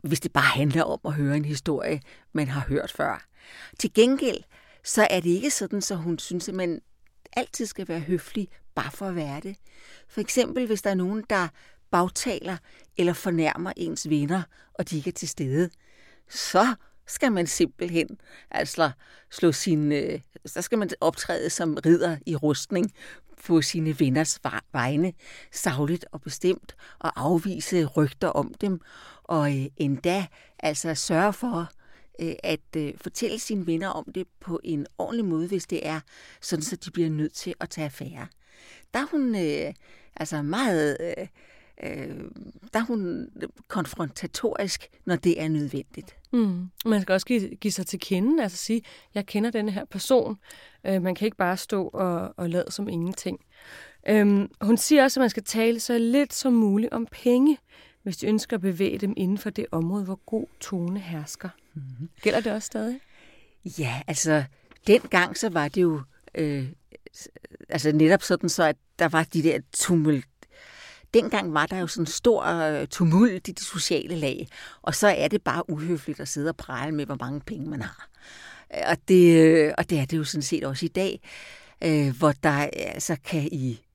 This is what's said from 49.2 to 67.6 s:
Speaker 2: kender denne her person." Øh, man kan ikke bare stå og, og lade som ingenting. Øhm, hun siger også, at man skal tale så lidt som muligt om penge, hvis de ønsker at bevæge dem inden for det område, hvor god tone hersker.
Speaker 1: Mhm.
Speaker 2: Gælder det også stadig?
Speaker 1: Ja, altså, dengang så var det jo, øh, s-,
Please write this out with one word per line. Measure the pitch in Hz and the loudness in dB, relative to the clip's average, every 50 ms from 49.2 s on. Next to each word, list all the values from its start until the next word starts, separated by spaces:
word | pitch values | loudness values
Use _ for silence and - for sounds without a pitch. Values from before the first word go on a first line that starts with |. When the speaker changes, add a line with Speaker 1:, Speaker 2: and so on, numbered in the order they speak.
| 196 | -6
Speaker 2:
kender | - - 208 214 240 | -2 -2 0 0 0
denne | 226 220 208 214 | 0 -2 -2 -2
her | 190 202 - | -4 -4 -8
person." | _ - 196 - - 262 247 - - 214 - _ - - - - - _ _ - | _ -10 -8 0 4 4 4 4 2 -6 -10 _ -20 -20 -20 -20 -20 _ _ -4
Øh, | - 190 190 | -2 0 0
man | 175 185 180 | 0 0 -2
kan | - 208 | 0 -2
ikke | 220 - | -4 0
bare | - 190 175 185 | 0 0 0 0
stå | 180 - - 214 196 180 - | -2 -4 -4 -2 -2 -2 -4
og, | - - 190 180 175 165 185 - - | -2 -2 -2 0 0 -2 -4 -6 -6
og | - 180 170 | -6 -4 -2
lade | 165 180 - - | 0 -2 -2 -2
som | - - 202 208 | -6 -6 -6 -4
ingenting. | 180 165 170 180 185 - - 185 180 - _ _ _ - - - - - - - - _ _ - | -4 -4 -4 -4 -6 -6 -6 -8 -8 -8 _ _ _ -20 -20 -20 -20 -20 -20 -20 -20 _ _ 4
Øhm, | 214 214 202 202 202 196 202 - - _ | 4 6 6 6 6 4 2 0 -6 _
hun | - 202 233 | 2 4 4
siger | - - - 302 294 262 | 4 4 6 8 8 8
også, | 269 - 262 | 6 4 4
at | |
man | 254 220 | 2 2
skal | - 220 196 | 2 -2 -6
tale | - - 226 226 233 233 226 | -4 -2 2 2 2 2 0
så | - - 240 233 | -2 0 0 2
lidt | 233 233 240 285 285 - - | 2 4 4 4 2 2 -2
som | - - 262 | -2 0 4
muligt | 240 233 220 202 196 208 220 - | 4 4 4 4 4 2 0 0
om | - 226 233 - | -2 -6 -6 -8
penge, | - - - 247 240 254 269 302 294 - _ _ - - - - _ _ | -10 -2 2 4 4 6 6 6 4 2 _ _ -20 -20 -20 -20 _ _
hvis | _ 202 175 | _ -8 -6
de | - - | -4 0
ønsker | 208 214 214 220 - 233 | 0 0 0 0 -2 -4
at | 202 | -2
bevæge | 175 196 180 165 196 - - 202 | 0 -2 0 0 0 0 0 -2
dem | 208 196 208 | -2 -2 -2
inden | - 190 180 202 196 | 0 0 0 0 -2
for | - 214 | -4 -6
det | 196 - 214 - | -6 -6 -6 -4
område, | - 165 165 170 190 208 196 | -2 -2 0 0 -2 -4 -4
hvor | 180 190 196 _ | -6 -8 -10 _
god | - 226 220 277 - - _ | -4 -4 -4 -4 -6 -12 _
tone | - - 208 180 170 175 185 208 | -10 -6 -4 -4 -2 -2 -4 -6
hersker. | 190 170 170 151 147 - - _ - 180 - _ _ _ _ | -6 -8 -8 -8 -8 -10 -12 _ -14 -14 -14 _ _ _ _
Speaker 1:
Mhm. | 156 135 135 127 120 151 - _ - | -14 -12 -12 -12 -12 -14 -14 _ -2
Speaker 2:
Gælder | - 214 - 240 | -2 0 0 2
det | 220 226 | 0 -2
også | 208 220 - | -4 -4 -6
stadig? | - - 220 214 226 247 277 - _ - - - - - - - _ _ _ _ 170 - - | -6 -6 -4 -4 -4 -6 -8 -12 _ -20 -20 -20 -20 -20 -20 -20 _ _ _ _ -12 -6 -4
Speaker 1:
Ja, | 151 120 120 135 - | -4 -2 -4 -4 -4
altså, | - 156 - - 160 151 151 135 - _ _ _ _ - _ _ | -4 -4 -2 2 2 4 2 2 -2 _ _ _ _ -20 _ _
dengang | - 202 247 - - - 180 180 175 180 - | 6 6 6 6 4 2 2 2 2 -2 -4
så | - 220 | -4 -2
var | 170 165 147 147 | 0 0 -2 0
det | - 190 | 2 2
jo, | 180 170 156 147 131 _ _ _ _ - _ | 2 2 2 -2 -6 _ _ _ _ -12 _
øh, | - 160 147 143 139 131 135 170 _ _ _ - - _ - _ | -4 -4 -2 -2 -4 -4 -6 -10 _ _ _ -20 -20 _ -20 _
s-, | - - - _ - - - - - | -20 -20 -20 _ -20 -20 -20 -20 -20